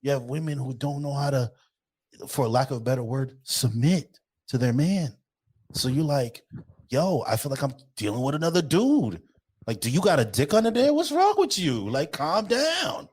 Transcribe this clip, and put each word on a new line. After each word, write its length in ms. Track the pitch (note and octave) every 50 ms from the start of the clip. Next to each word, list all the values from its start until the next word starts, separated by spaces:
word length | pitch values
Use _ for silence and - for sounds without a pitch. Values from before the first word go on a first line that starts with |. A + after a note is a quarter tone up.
You 100 | _ C3+
have 100 | C#3 C3+
women 360 | A#2+ A#2+ C3 D#3 D#3+ D#3 D3 C#3
who 160 | C3 C3 C3
don't 280 | A2+ B2+ C#3+ C#3+ C#3+
know 100 | D3 D3
how 180 | C#3 C#3 C#3+ C#3+
to, 200 | C#3 C3+ B2 A#2 - _ _ _ _ _ _ _ _ _ _ _ _ - - -
for 200 | - - C#3 A2+
lack 220 | A2+ B2 C3+ C3
of 80 | C#3 A#2+
a 20 |
better 220 | A2+ A#2 C3 B2+
word, 360 | B2 A2+ B2 C3+ C3+ C3 - -
submit 760 | _ - - - - B2+ G#2+ A#2 A#2 D3+ F#3 F3 - _ _ _ _ _ _ _ _ _
to 100 | - B2+
their 140 | B2 B2
man. 420 | A#2 B2+ D3 E3 G3 G3 E3+ C3+ - _ _ _ _ _ _ _ _ _ _ _
So 160 | - - - B2+
you're 160 | B2+ C#3 D#3+
like, 380 | D3+ C#3+ C#3+ B2+ A#2 A#2 - _ _ - A#2 - _ - _ - _
Yo, 320 | - C3 D#3+ F#3+ F#3 C#3 G2
I 100 | - G#2
feel 140 | A2+ - C#3+
like 120 | C#3 C3
I'm 120 | - C#3 B2+ - - _ _
dealing 240 | - G#2+ G#2+ G#2 A#2
with 140 | B2+ C3+ C#3+
another 280 | D3+ D#3+ E3 E3 F3+
dude. 600 | F3 C#3 - F3 A3+ C4 D4 D4 F#3 A2+ F2+ E2 - _ _ _ _ _ _ _ -
Like, 140 | - A#2 G#2+
do 80 | - A#2
you 120 | B2 D#3+
got 180 | F3+ F3 F3 D3
a 60 | A#2+
dick 280 | A2 G2+ - C3 D3
under 200 | - G#3+ A3 A3+
there? 200 | G#3+ A#3 B3 C#4+
What's 200 | D4 D4 E4+ -
wrong 220 | C#4+ D#4+ F#4 G4+ G#4 G#4
with 180 | G4 C#4 -
you? 320 | - F3+ D#3 B2+ A2+ G2 G2+
Like, 220 | A#2 C3+ D3 D3
calm 360 | - - C#3 D3+ E3+ G#3 A3
down. 640 | F#3+ A#3 A#3+ C#4+ D#4 E4 F4 F4+ A#3 - - - -